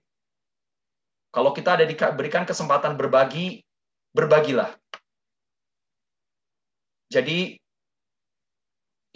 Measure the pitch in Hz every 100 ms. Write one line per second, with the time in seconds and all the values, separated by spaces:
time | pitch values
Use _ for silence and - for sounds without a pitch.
0 | _ _ _ _ _ _ _ _ _ _
1 | _ _ _ 123 139 - 180 175 156 151
2 | 156 143 147 180 180 165 151 143 151 143
3 | 135 131 131 156 180 - _ _ _ _
4 | _ 151 151 151 139 120 101 - _ -
5 | _ _ _ _ _ _ _ _ _ _
6 | _ _ _ _ _ _ _ _ _ _
7 | _ 131 131 170 185 - _ _ _ _
8 | _ _ _ _ _ _ _ _ _ _
9 | _